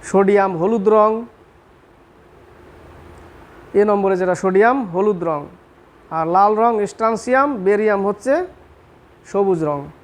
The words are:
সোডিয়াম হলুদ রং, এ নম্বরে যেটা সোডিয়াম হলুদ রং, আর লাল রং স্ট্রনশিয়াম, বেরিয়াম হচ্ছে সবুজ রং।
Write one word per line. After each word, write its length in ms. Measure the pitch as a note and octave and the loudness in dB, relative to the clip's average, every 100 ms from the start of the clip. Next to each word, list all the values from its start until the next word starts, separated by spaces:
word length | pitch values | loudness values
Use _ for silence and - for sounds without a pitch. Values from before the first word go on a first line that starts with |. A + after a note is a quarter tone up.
| - F#3+ | 0 0
সোডিয়াম 360 | G3 G3+ F#3+ E3+ | 2 2 0 0
হলুদ 240 | F3+ A3+ G3 G#3+ | -2 0 2 4
রং, 160 | G#3+ A3 A#3 - _ _ _ _ _ _ _ _ - - - - - - - - - - - - - - - G3+ | 2 0 -10 -20 _ _ _ _ _ _ _ _ -20 -20 -20 -20 -20 -20 -20 -20 -20 -20 -20 -20 -20 -20 -4 0
এ 20 | G#3 | 2
নম্বরে 260 | G3+ G3 F#3+ | 0 0 0
যেটা 140 | F#3 F3 | -2 -2
সোডিয়াম 340 | F#3+ F#3 A3 C4+ A3 | 0 2 2 2 -4
হলুদ 280 | E3+ G#3 F#3+ E3 | -2 -2 -2 -4
রং, 140 | D3+ D3 - _ _ - - - D#3+ | -6 -10 -20 _ _ -20 -20 -10 -6
আর 80 | D#3+ F3+ | -2 2
লাল 160 | G3+ G#3+ | 2 2
রং 120 | A#3 A3 G3+ | 0 0 -4
স্ট্রনশিয়াম, 580 | - A3 A3+ - B3+ C#4+ B3+ F#3 | -4 -4 -2 -2 0 0 -2 0
বেরিয়াম 360 | G#3 G#3+ G3+ G3 | 0 0 0 -2
হচ্ছে 260 | G#3 B3 D4 F4+ - - - _ - _ _ - | -4 -2 -2 -4 -12 -20 -20 _ -20 _ _ -8
সবুজ 280 | G3 G3 F3 D#3 | -2 0 0 -2
রং। 120 | C#3+ C#3+ - | -4 -8 -20